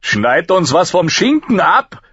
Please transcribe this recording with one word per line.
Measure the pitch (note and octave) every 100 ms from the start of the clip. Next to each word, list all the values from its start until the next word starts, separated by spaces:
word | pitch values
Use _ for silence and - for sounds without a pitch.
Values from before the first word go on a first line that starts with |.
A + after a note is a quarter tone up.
Schneid | - G#2 A2 C3+ F3+
uns | F#3 D#3+
was | C#3+ F3
vom | F3+ E3
Schinken | - G#3 D4+ - G#3+
ab | D#3+ G#3 - - _